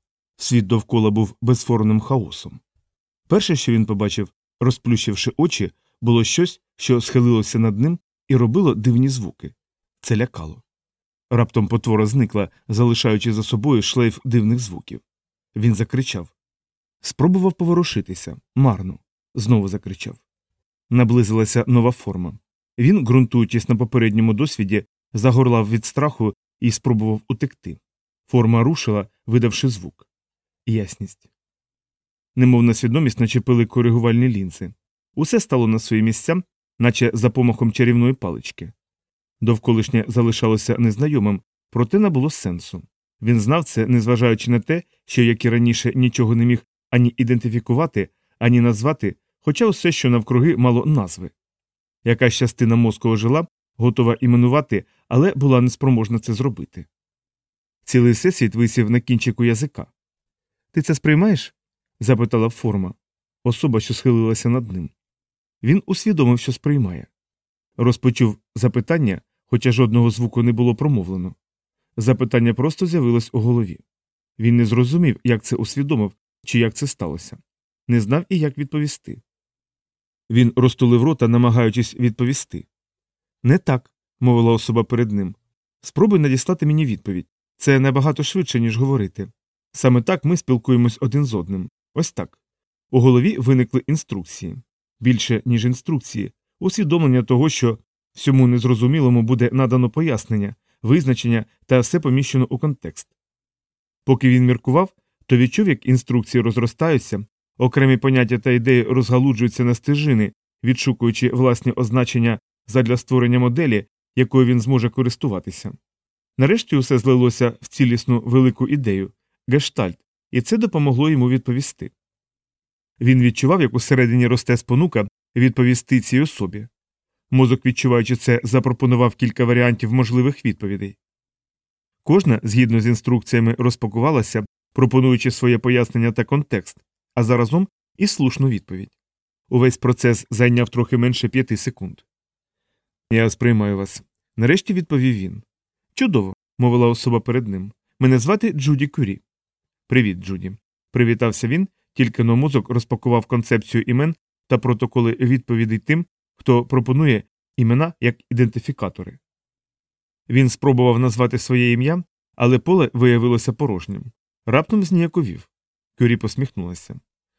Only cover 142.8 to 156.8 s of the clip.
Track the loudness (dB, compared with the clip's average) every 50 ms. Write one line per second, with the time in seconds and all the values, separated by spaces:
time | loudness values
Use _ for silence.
142.8 | _ _ _ _ _ -2 0 2 2 0 0 0 0 2 2 2 0 0 -2 -4
143.8 | -6 -8 -12 -16 -20 _ _ _ _ _ -6 -2 2 2 2 2 0 -4 -4 -4
144.8 | -4 -2 -2 0 0 0 -2 -2 -6 -10 -12 -14 -20 _ _ _ _ _ _ _
145.8 | _ _ -6 -2 -2 0 0 0 -2 -2 -8 _ _ _ _ 0 0 2 2 2
146.8 | 2 2 0 0 -2 -2 -2 -2 -2 -2 -4 -4 -4 -6 -8 -10 -10 -14 -16 _
147.8 | _ _ _ 0 2 2 2 2 2 0 0 0 0 -2 -2 -2 0 0 0 0
148.8 | -2 -4 -4 -4 -4 -4 -4 -8 _ _ _ _ _ _ _ _ _ _ _ _
149.8 | _ -2 0 2 2 2 0 -4 -8 -10 -10 -10 -10 -12 -14 -16 _ _ _ _
150.8 | _ _ 0 0 2 2 2 0 0 -2 -2 -2 -4 -2 -2 -2 -4 -4 _ _
151.8 | _ _ -2 -2 -2 0 0 0 0 2 2 2 2 0 0 -2 -2 -2 -4 -4
152.8 | -4 -4 -6 -4 -2 0 0 0 0 -2 -4 -4 -2 0 -2 -2 -2 -2 -4 -4
153.8 | -2 0 -2 0 -2 -2 -4 _ _ _ _ _ _ -2 -2 0 0 0 -2 -2
154.8 | -2 -2 0 0 0 0 0 0 0 0 0 0 -2 -2 -2 0 0 0 -2 -4
155.8 | -2 -2 -2 -2 -2 _ _ _ _ _ _ _ 0 2 2 2 2 0 -2 -2